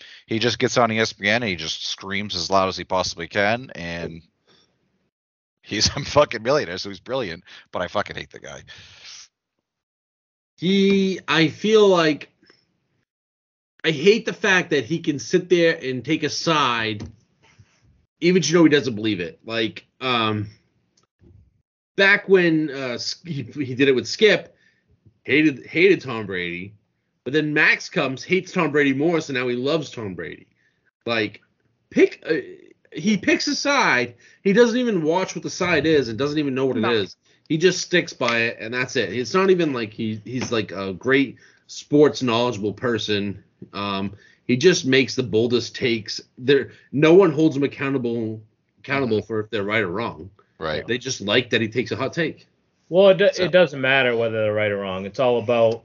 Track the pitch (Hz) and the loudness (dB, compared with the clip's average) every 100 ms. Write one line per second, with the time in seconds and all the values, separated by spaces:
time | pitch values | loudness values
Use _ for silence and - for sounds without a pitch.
0 | - - - 113 117 - 120 131 117 110 | -20 -20 -8 -2 -2 0 0 2 0 0
1 | 110 - 101 117 113 82 80 - - - | -2 -2 -2 0 -2 -6 -8 -8 -10 -10
2 | 98 98 104 90 82 95 95 87 85 92 | -8 -8 -6 -8 0 2 0 -4 -4 -4
3 | - 82 82 107 101 120 131 - 85 85 | -4 -8 -6 -2 0 -2 -6 -14 -10 -10
4 | 82 82 - _ _ _ _ _ _ _ | -10 -14 -20 _ _ _ _ _ _ _
5 | _ _ _ _ _ _ - 104 - 147 | _ _ _ _ _ _ -10 -2 -2 -2
6 | 139 143 147 117 113 147 87 92 101 92 | 0 4 4 0 -2 0 -2 -8 -10 -12
7 | 104 131 101 85 - - _ 98 87 101 | -8 -6 -6 -10 -16 -20 _ -8 -4 -4
8 | - - - - 67 69 - - - - | -6 -10 -16 -18 -16 -16 -18 -20 -20 -20
9 | - - - _ _ _ _ _ _ _ | -20 -20 -20 _ _ _ _ _ _ _
10 | _ _ _ _ _ _ 170 196 196 196 | _ _ _ _ _ _ 0 4 4 4
11 | 190 180 - 156 156 - 208 214 202 175 | 2 -2 0 2 2 0 2 6 6 6
12 | 156 143 - _ _ _ _ _ _ _ | 2 0 -8 _ _ _ _ _ _ _
13 | _ _ _ _ _ _ _ _ 160 143 | _ _ _ _ _ _ _ _ -4 2
14 | 190 220 226 - 208 185 - 143 120 165 | 4 4 0 -4 0 0 2 -2 -2 -4
15 | 165 139 - 180 175 175 165 - 131 127 | -2 -4 -2 -2 2 2 4 0 -4 -6
16 | 147 160 147 - 165 151 131 117 110 107 | -4 -4 -4 -4 0 0 0 0 -4 -6
17 | - - _ _ _ _ _ _ _ _ | -10 -18 _ _ _ _ _ _ _ _
18 | _ _ 170 180 143 170 151 143 131 104 | _ _ 2 2 4 6 6 4 0 -2
19 | 110 92 82 - - 113 110 87 - - | -2 -2 -6 -10 -6 -4 -4 -6 -20 -8
20 | 127 120 110 107 104 - _ _ _ _ | -2 0 0 -2 -6 -12 _ _ _ _
21 | _ _ - - _ _ _ _ _ - | _ _ -20 -20 _ _ _ _ _ 2
22 | 196 202 190 190 175 156 156 135 127 117 | 4 4 4 4 6 2 -2 -6 -8 -6
23 | - - 170 139 107 147 127 123 139 123 | -8 -10 -10 -10 -8 -8 -6 2 2 2
24 | - - 208 175 - _ _ _ _ _ | -2 2 4 4 -2 _ _ _ _ _
25 | _ _ - 147 156 123 - 151 196 170 | _ _ -2 2 2 0 -6 2 4 4
26 | 127 113 98 92 87 87 101 - _ _ | -2 -8 -6 -6 -6 -8 -12 -18 _ _
27 | _ _ 127 151 151 151 180 226 - 180 | _ _ -4 -2 0 2 2 0 -2 -4
28 | 135 131 - 185 185 185 156 147 139 131 | -4 -6 -4 -4 -2 -2 0 2 0 0
29 | 165 160 - 127 123 123 135 160 131 123 | 0 0 -2 -4 -4 -4 -2 -4 -6 -10
30 | 104 87 80 - - _ _ _ _ _ | -10 -10 -12 -14 -20 _ _ _ _ _
31 | 120 113 104 - _ _ _ _ _ 254 | -4 -2 -4 -6 _ _ _ _ _ 2
32 | 392 - - 147 92 - - _ _ - | 2 2 -4 -4 -6 -16 -20 _ _ -4
33 | 190 208 302 349 294 277 285 277 180 123 | -2 0 0 0 -2 -4 0 0 2 2
34 | 120 - - _ 196 202 240 247 240 185 | -2 -8 -20 _ 2 4 4 4 0 0
35 | 151 180 185 180 147 - 180 165 160 151 | 0 0 -2 -6 -10 -4 0 2 4 2
36 | 117 110 147 151 143 127 135 110 107 113 | 2 -2 -4 -2 -2 -2 -2 0 0 0
37 | 92 - _ _ - 160 175 175 - 175 | -2 -10 _ _ -6 0 0 0 0 0
38 | 170 - 120 117 117 - 113 127 123 127 | -2 -2 -2 0 -2 -4 -6 -6 -4 -2
39 | 92 117 117 190 196 180 156 123 104 - | -2 -4 -2 2 4 2 0 -2 -6 -6
40 | 110 107 113 127 - 113 95 92 95 87 | -6 -6 -8 -8 -2 -2 -4 -6 -8 -6
41 | 120 135 131 - - _ - - - 147 | 0 2 0 -6 -20 _ -20 -20 0 4
42 | 143 - 127 113 123 104 104 98 127 107 | 4 4 0 0 0 -2 -6 -4 -4 -2
43 | 107 101 101 92 - _ - 98 101 98 | -2 -2 -4 -8 -16 _ -14 -8 -6 -4
44 | 98 - - _ - 123 175 175 131 135 | -6 -10 -20 _ -4 2 4 4 2 2
45 | 127 - 123 107 120 117 110 - 131 117 | 2 -2 -2 0 2 0 -2 -4 -2 -2
46 | 104 - - - 127 139 - - _ 135 | -6 -14 -16 -4 0 2 0 -12 _ 2
47 | 156 185 180 143 156 139 135 - 135 135 | 6 8 6 4 2 2 -2 -2 -4 -4
48 | 120 117 110 110 - _ _ _ - 139 | -2 -4 -6 -8 -16 _ _ _ -6 -4
49 | 120 107 - 110 107 107 101 113 92 98 | 0 -2 -2 -6 -4 -4 -2 -2 -2 -4
50 | 113 80 92 - _ - 80 76 - 123 | -6 -8 -16 -20 _ -8 -6 -4 -4 -6
51 | 131 - 98 123 123 113 110 123 113 113 | -6 -6 0 0 2 -2 -2 -4 -4 -4
52 | 131 170 160 - _ _ _ _ - 170 | -4 -4 -6 -6 _ _ _ _ 0 6
53 | 196 180 196 180 175 180 160 139 131 135 | 6 6 4 2 2 4 2 0 2 2
54 | 123 117 117 110 107 107 107 101 98 92 | 2 2 0 0 0 0 0 -2 -4 -6
55 | 98 120 127 120 107 117 113 113 | -6 0 0 2 2 4 2 2